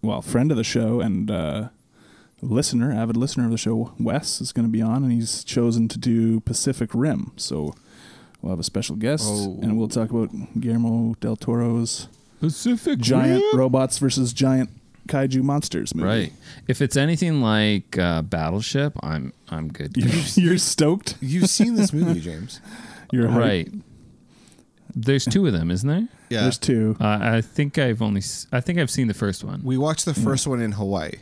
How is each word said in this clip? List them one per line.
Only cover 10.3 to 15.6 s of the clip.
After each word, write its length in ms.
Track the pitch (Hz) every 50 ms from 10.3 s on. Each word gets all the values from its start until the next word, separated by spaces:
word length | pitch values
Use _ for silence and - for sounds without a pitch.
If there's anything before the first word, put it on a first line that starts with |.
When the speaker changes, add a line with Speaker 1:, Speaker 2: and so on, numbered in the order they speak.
| - - - - - 113
Speaker 1:
Guillermo 560 | 113 120 113 117 117 113 113 117 117 113 113 -
del 160 | - 113 113
Toro's 680 | - - - 117 117 120 117 117 117 117 113 - - - - - _ _ _ _ -
Speaker 3:
Pacific 600 | - 160 151 - - 240 247 226 - 359 285 -
Speaker 1:
giant 440 | 117 113 131 131 131 131 131 127 403 427
Speaker 3:
Rim? 60 | 427 127
Speaker 1:
robots 380 | 131 131 127 131 131 127 -
versus 360 | - 139 135 123 139 131 120 120
giant 360 | - 135 131 131 131 127 - - - _ _ _ - -
kaiju 340 | - - 139 135 135 131 131
monsters 540 | 131 139 143 147